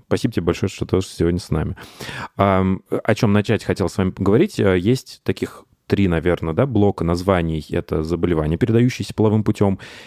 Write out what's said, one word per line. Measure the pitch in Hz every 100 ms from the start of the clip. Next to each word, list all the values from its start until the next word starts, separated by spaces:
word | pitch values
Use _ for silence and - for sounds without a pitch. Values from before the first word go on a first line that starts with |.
| -
Спасибо | 98 120
тебе | 107 85
большое, | 82 98
что | -
тоже | - 92 -
сегодня | - 85 90
с | -
нами. | 80 76 - - - - - - -
Ам, | 98 95 95 95 -
о | - -
чём | 107 110
начать | 104 101 101
хотел | - 92 90
с | -
вами | 92
поговорить. | - 98 107 202 -
Э, | 101 92
есть | 92 127 - -
таких | - 98 - - - _ -
три, | 101 95
наверное, | 82 82 85 82
да, | 78
блока | 139 107 101 -
названий. | 85 87 90 90 82 80 -
Это | 87 - 80
заболевания, | 78 85 87 80 76 82
передающиеся | 110 113 123 - 107
половым | - 107 107
путём, | 110 110 101 95 - -